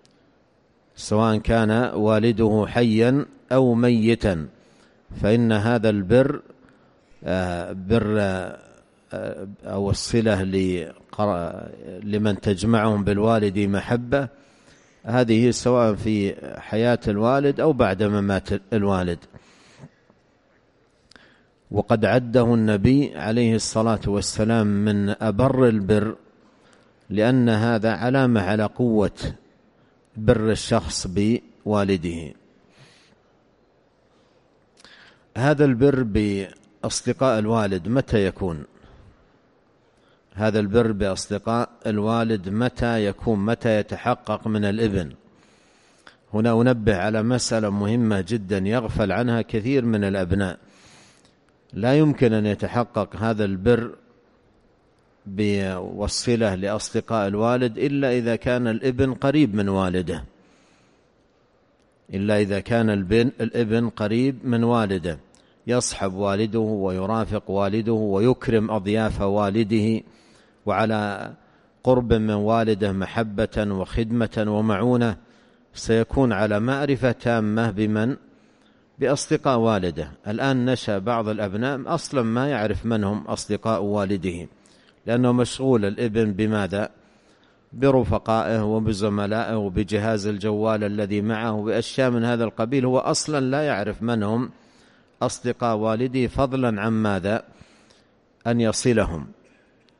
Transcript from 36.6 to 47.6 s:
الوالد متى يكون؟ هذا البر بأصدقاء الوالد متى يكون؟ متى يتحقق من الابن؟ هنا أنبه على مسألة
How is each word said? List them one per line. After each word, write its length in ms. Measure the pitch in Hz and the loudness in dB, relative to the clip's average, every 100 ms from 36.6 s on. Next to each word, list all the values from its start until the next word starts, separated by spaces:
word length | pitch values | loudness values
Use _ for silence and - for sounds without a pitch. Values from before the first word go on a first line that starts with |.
| _ - 113 - 123 117 131 110 | _ -10 -6 -6 -4 0 2 2
الوالد 500 | 107 113 98 92 101 | 2 0 0 -2 -2
متى 380 | 131 - 113 95 | -2 2 2 2
يكون؟ 380 | - 95 78 - - - - - _ _ _ _ _ _ _ _ _ _ _ _ | 0 -6 -6 -12 -20 -20 -20 -20 _ _ _ _ _ _ _ _ _ _ _ _
هذا 260 | 95 110 107 | -2 0 2
البر 320 | 104 117 113 | 2 2 2
بأصدقاء 800 | 98 101 95 - 104 113 117 120 - 113 | 0 -2 -4 -6 -6 -2 -2 -2 -6 -4
الوالد 640 | 107 107 117 113 107 92 | -2 0 0 0 -2 -2
متى 580 | 107 123 - 117 113 101 | -2 -2 -2 -2 0 -2
يكون؟ 380 | 98 120 104 | -2 -2 0
متى 340 | 104 117 117 107 | 0 0 0 0
يتحقق 680 | 101 98 120 123 - 104 113 | -2 -4 -4 -4 -4 -6 -2
من 180 | 107 | -2
الابن؟ 460 | 101 107 113 98 80 85 _ _ _ _ _ _ _ _ - _ - | -2 0 0 0 -4 -12 _ _ _ _ _ _ _ _ -20 _ -8
هنا 260 | 104 117 113 | -2 2 4
أنبه 340 | 123 120 107 95 | 2 2 0 0
على 260 | 101 101 | 0 0
مسألة 480 | 113 123 - 113 | 0 -2 -2 -2